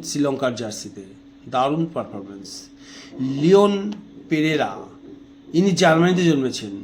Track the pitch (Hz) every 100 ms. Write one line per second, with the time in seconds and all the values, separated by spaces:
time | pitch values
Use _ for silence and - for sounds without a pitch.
0 | - 147 143 131 131 117 113 - 104 101
1 | 95 - - - 123 127 139 160 165 131
2 | 104 104 98 98 - - - - - -
3 | - - 131 135 160 196 202 202 208 -
4 | - - - 156 156 151 107 - - -
5 | - - - - - 160 196 175 180 160
6 | 180 180 170 143 127 - 104 98